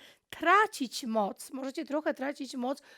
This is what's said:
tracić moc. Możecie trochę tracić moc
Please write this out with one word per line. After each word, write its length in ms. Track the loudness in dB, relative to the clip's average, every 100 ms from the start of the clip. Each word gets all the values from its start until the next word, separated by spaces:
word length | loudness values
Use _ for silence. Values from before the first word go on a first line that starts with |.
| -8 -20 -18
tracić 760 | -2 4 6 6 0 -6 -4
moc. 480 | -2 0 0 -2 -10
Możecie 340 | -8 -6 -6 -2
trochę 280 | -2 0
tracić 420 | -2 -4 -6 -8 -4
moc 260 | -2 -4 -8